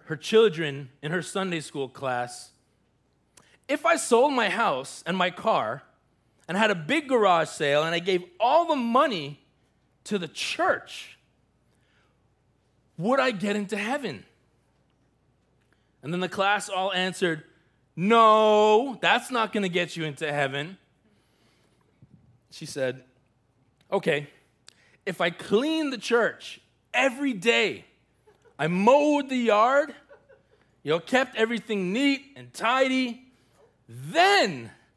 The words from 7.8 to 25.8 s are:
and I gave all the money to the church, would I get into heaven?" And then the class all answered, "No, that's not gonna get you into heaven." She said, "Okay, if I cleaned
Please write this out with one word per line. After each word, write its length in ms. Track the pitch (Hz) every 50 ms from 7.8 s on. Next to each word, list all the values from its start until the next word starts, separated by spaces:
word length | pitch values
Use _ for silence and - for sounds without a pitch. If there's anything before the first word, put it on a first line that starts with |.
and 140 | 156 165 170
I 40 | 170
gave 240 | 175 196 185 180 180 - - -
all 280 | 220 240 285 330 339
the 80 | 339 311
money 640 | 277 240 233 233 262 302 311 226 170 143 143 147 - _ _ _ _ _ _ _ _ _ _ _ _ _
to 160 | - 214 196
the 80 | 175
church, 920 | - - - - - - - 339 - - - - - - - - - - _ _ _ _ _ _ _ _ _ _ _ _ _ _ _ _ _ _ _ _ _ _ _ _ _ _ _ _ _ _ _ _ _ _ _ _ -
would 200 | 165 220 262 269
I 120 | 254 262
get 240 | 233 180 185 202 202
into 220 | 208 202 190 220
heaven?" 480 | 202 202 220 269 294 269 190 139 - - _ _ _ _ _ _ _ _ _ _ _ _ _ _ _ _ _ _ _ _ _ _ _ _ _ _ _ _ _ _ _ _ _ _ _
And 120 | - 139 175
then 80 | 180
the 80 | 185 180
class 400 | 185 202 190 196 208 202 190 -
all 240 | 196 185 185 202 190
answered, 500 | 180 185 185 175 - 196 175 160 156 - _ _ _ _ _ _ _ _ _ _
"No, 1040 | 160 170 202 233 233 226 220 214 220 220 214 214 214 214 214 214 220 262 277 233 -
that's 300 | - 170 208 240 240 -
not 200 | 254 233 220 208
gonna 160 | - 214 202
get 300 | 185 170 180 175 165 -
you 80 | 165 160
into 260 | 156 143 - 160 151
heaven." 460 | 147 147 143 135 135 139 147 175 190 - _ _ _ _ _ _ _ _ _ _ _ _ _ _ _ _ _ _ _ _ _ _ _ _ - _ - _ _ _ _ _ _ _
She 140 | - - 160
said, 380 | 147 - 147 131 127 123 127 - _ _ _ _ _ _ _ _ _ _ _ _ _ _ _ _ _
"Okay, 380 | - 196 - 175 151 143 147 - _ _ _ _ _ _ _ - _ _ _ _ _ _ _
if 140 | 202 175 -
I 100 | 180 175
cleaned 640 | 175 - - - 196 214 269 311 320 320